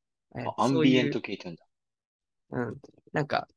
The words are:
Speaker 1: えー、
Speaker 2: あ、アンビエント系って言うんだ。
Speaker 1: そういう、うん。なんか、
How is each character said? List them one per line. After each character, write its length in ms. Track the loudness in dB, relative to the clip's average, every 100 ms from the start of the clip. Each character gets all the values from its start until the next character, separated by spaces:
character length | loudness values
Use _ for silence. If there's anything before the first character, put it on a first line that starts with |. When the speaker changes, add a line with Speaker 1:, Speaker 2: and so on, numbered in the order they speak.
| _ _ _ -10
Speaker 1:
え 80 |
ー、 40 | -6
Speaker 2:
あ、 40 | 0
ア 100 | 2
ン 120 | 4
ビ 140 | 6 4
エ 60 |
ン 80 | 4
ト 100 | -2
系 140 | -6
っ 20 | -10
て 80 |
言 80 | -10
う 20 |
ん 20 | -16
だ。 100 | _ _ _ _ _ _ _ _ _
Speaker 1:
そ 60 | -8
う 40 |
い 20 |
う、 20 | -6
う 20 |
ん。 80 | -10 -18 _ _
な 100 | -6
ん 40 | -2
か、 220 | -2 -4